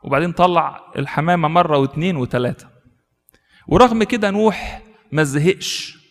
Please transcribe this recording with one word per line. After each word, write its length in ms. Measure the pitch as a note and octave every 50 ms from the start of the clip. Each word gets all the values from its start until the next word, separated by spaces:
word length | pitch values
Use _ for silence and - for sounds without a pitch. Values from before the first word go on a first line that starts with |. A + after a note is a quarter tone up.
| -
وبعدين 280 | B2+ C#3 C#3 E3 F3+
طلع 480 | E3+ - F3+ F3+ F3 E3 D3+ C#3+ - - - - -
الحمامة 500 | - C#3 - - C#3+ D3+ E3+ F3+ F3 D#3
مرة 300 | D3+ E3 F3 F3 E3 D3+
واتنين 380 | C#3 C#3 C3+ - D3+ E3 F#3+ F3+
وتلاتة. 480 | C#3+ B2 - - B2 B2 A#2+ - - - - _ _ _ _ _ _ _ _ _ _ _ _ _ _ _ _ _ _ _
ورغم 360 | - D3+ F#3+ B3 B3 A#3 A3+ G#3+
كده 280 | - B3 A#3+ G#3 G3+
نوح 500 | G3 G#3 A3 A3 - - - - - - - - - _ _ _
ما 120 | C#3 D3+ D#3
زهقش 760 | C#3 C3 D3 D3+ F#3 F#3+ - - - - - - - - _ _ _